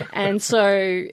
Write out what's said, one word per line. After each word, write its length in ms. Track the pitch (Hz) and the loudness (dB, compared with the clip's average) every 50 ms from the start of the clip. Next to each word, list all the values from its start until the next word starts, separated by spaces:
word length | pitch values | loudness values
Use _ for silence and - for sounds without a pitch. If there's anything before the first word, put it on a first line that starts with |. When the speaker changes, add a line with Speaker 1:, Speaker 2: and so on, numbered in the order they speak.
Speaker 1:
<laughs> 120 | - - | -12 -8
Speaker 2:
And 280 | - 202 196 196 196 208 | -4 -2 -2 0 0 -2
so 640 | - - 233 220 202 202 196 196 190 190 185 185 180 - | -2 0 2 4 4 4 4 2 0 0 -2 -4 -6 -8